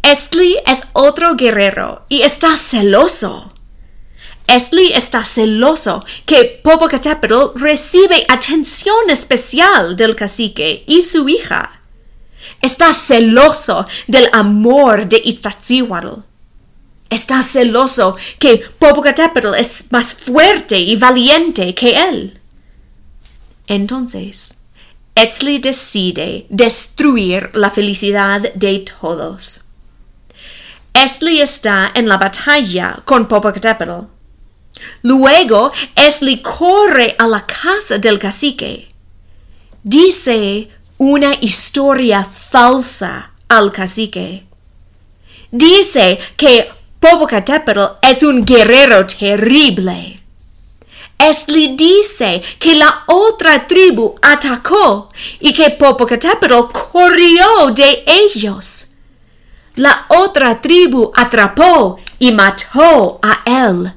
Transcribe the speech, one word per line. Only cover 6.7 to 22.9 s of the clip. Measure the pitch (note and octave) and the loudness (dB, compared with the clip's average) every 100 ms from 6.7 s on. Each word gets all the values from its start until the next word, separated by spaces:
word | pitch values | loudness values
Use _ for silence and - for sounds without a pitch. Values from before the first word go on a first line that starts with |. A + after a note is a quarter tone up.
| D#4+ D#4+ C4+ G3+ G#3 G#3+ A3+ C#4 B3 | 2 0 -2 -4 -4 -2 0 0 -2
recibe | C#4+ D4 - F4+ F#4+ F4 - | -2 -2 0 2 4 2 0
atención | D4 - D#4+ C#4+ - G4 A4 G#4+ | -4 -2 -2 -2 -2 0 0 0
especial | C#4 - B3+ - B3+ F4+ D#4+ E3+ F3+ | -2 -2 -2 -2 0 2 2 -2 -2
del | A3 A3+ | -2 -2
cacique | G#3 - G#3+ - D#3 - - | -6 -6 -8 -6 -6 -6 0
y | D#4+ | 0
su | F4 E4 C4+ | 2 -2 -2
hija. | F4 - - - _ _ _ _ - - - - - | -4 -4 -8 -8 _ _ _ _ -20 -20 -20 -20 -6
Está | B3+ - E4 | -4 0 2
celoso | D#4 - A#3+ A3+ A#3 D4+ D#4 - E3+ F#3+ - - | 2 2 2 4 4 4 2 -4 -6 -8 -14 -2
del | A3+ B3 | 2 2
amor | A3+ G3+ G#3 A3+ C4+ C4+ G#3 F3+ | 2 0 2 2 4 4 2 0
de | A3+ B3+ | -2 -2
Iztaccíhuatl. | - G3+ - - B3 A#3+ F3 F3 - - _ _ _ _ _ _ _ _ | -6 -8 -8 -4 -2 -2 -8 -10 -16 -20 _ _ _ _ _ _ _ _
Está | A3+ - C4 | -8 -2 -2
celoso | B3+ C4+ A#3+ A3+ C4 C4 F#3+ F#3+ - - | 0 0 0 0 0 0 0 -2 -16 -2
que | C#4+ A3+ - - | 2 2 0 2
Popocatépetl | D4+ C#4+ C#4+ C#4 D#4+ E4 G#3+ F#3+ | 2 4 0 0 0 0 -2 -2
es | B3 - - | -2 -6 -4
más | A#3+ A#3 | -2 -2
fuerte | - - B3+ F4 G#4+ - G3 | -6 -4 2 2 0 -4 -4
y | F3+ G#3+ | -2 0
valiente | B3 B3+ B3 D#4 E4+ E4 F3+ F3+ | 2 2 2 2 0 -4 -6 -2
que | A#3+ C4+ F4+ | 0 0 -2
él. | B3+ G3 - _ _ _ _ _ | -4 -10 -18 _ _ _ _ _